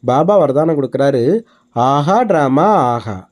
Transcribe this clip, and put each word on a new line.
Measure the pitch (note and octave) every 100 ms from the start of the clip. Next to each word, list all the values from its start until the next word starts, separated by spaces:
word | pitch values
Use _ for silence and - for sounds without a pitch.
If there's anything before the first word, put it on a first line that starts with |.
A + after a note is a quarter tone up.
பாபா | B2 B2+ E3+ G3+
வரதானம் | D3 C3+ D#3+ D3+
கொடுக்குறாரு, | C3 C3+ C#3 C#3 A#2+ G#3+ A3+ _ _ A#2
"ஆஹா | B2+ C#3+ D3 G#3
டிராமா | A#3+ F3 C#3 C3+ F#3+ G3+
ஆஹா" | B2+ A#2 A2+ F#2+ F2+